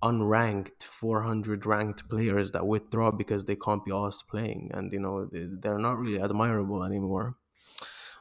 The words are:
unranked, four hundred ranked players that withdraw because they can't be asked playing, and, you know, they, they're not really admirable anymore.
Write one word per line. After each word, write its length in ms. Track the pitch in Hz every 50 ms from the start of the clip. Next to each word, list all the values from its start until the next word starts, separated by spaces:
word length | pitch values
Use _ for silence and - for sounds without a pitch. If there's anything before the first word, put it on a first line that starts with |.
unranked, 800 | - 113 120 113 107 104 107 113 117 113 101 98 95 - - -
four 400 | - - - - 117 113 110 107
hundred 440 | 110 113 110 110 104 107 104 101 104
ranked 420 | 107 107 104 107 104 101 - - -
players 420 | 110 107 117 110 98 101 98 98
that 160 | - 87 85
withdraw 440 | 101 107 104 - - - 113 113 113
because 340 | 107 101 104 - 110 101 95
they 120 | 98 101
can't 280 | 98 - 110 104 101 -
be 80 | 101
asked 360 | 98 98 104 101 - - - -
playing, 420 | - 107 117 107 110 101 - - -
and, 180 | 95 95 95
you 80 | 95 98
know, 260 | 98 95 98 98 95
they, 200 | - - 85 87 87
they're 300 | 95 92 - 104 104 104
not 200 | 110 120 127 113
really 220 | 123 113 104 95
admirable 640 | 95 104 104 104 113 120 113 104 98 98 101 95
anymore. 540 | 92 95 101 101 98 95 95 92 113 120 123 _ _ _ _ _ - - - - - - - - - - - -